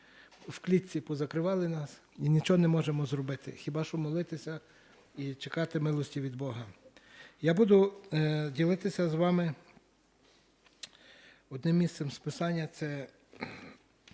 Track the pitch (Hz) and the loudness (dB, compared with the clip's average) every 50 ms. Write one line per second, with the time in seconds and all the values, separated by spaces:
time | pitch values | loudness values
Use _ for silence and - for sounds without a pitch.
0 | - - - - - - - - - - - - - 180 185 175 185 - - 156 | -20 -20 -20 -20 -20 -20 -20 -18 -16 -14 -14 -8 0 2 2 2 2 -2 -6 -6
1 | - - 151 139 147 135 - 160 165 185 196 185 175 165 165 156 147 - - - | -6 -4 -4 -4 -4 -4 -2 -2 -2 0 0 0 -2 -2 -4 -4 -6 -8 -12 -18
2 | - _ _ - 143 147 156 156 151 - 185 175 170 165 165 160 151 156 147 147 | -20 _ _ -2 2 4 4 4 4 4 6 6 6 6 4 4 2 0 -2 -2
3 | 147 120 147 139 135 135 139 - - - - - - 156 147 156 156 - - 165 | -2 -2 -2 -4 -4 -4 -6 -8 -10 -12 -14 -10 -8 -6 -4 -4 -4 -4 -4 -4
4 | 156 147 151 175 170 - 170 147 - 156 160 151 - - - - - - - - | -4 -2 -2 -4 -4 -6 -8 -10 -10 -10 -10 -12 -14 -18 -20 -20 -20 -20 -20 -20
5 | - _ - - 139 139 131 - - 143 - 170 165 160 - 160 151 151 151 147 | -20 _ -12 -10 -8 -8 -8 -10 -10 -6 -4 -2 -2 -2 -2 -2 0 0 0 0
6 | 139 - - 143 135 135 127 127 139 131 117 117 117 101 92 - - - - - | -2 -4 -4 -6 -6 -6 -6 -6 -6 -6 -6 -8 -10 -12 -16 -20 -20 -20 -20 -20
7 | - - - - - - - _ - 160 170 185 233 196 202 190 196 202 - - | -20 -20 -20 -20 -20 -20 -12 _ 0 2 4 6 6 8 8 8 8 6 2 -4
8 | - - 156 156 156 151 156 151 151 147 131 135 165 170 185 175 - 196 - - | -8 -2 0 2 2 2 2 0 -2 -2 0 2 2 2 2 2 0 -2 0 0
9 | 180 165 156 160 175 180 180 175 175 165 139 - - - - - _ _ _ _ | 0 0 2 2 2 4 4 2 2 0 -2 -6 -12 -20 -20 -20 _ _ _ _
10 | _ _ _ _ _ _ _ _ _ _ _ _ _ _ _ _ - - - - | _ _ _ _ _ _ _ _ _ _ _ _ _ _ _ _ -16 -16 -16 -20
11 | - - - - - - - _ _ _ 135 131 123 165 170 175 175 160 - - | -20 -20 -20 -20 -20 -20 -20 _ _ _ -10 -2 0 2 4 4 2 2 -2 -4
12 | 151 139 - - - 151 - - 170 170 170 165 156 156 - - 160 151 143 139 | -6 -6 -8 -8 -8 -8 -6 -2 -2 -2 -2 -2 -4 -6 -6 -8 -6 -6 -6 -8
13 | 131 - - _ _ _ - - - - - - - - - - _ _ _ _ | -10 -12 -16 _ _ _ -16 -14 -12 -12 -12 -14 -18 -18 -20 -20 _ _ _ _
14 | _ - | _ -20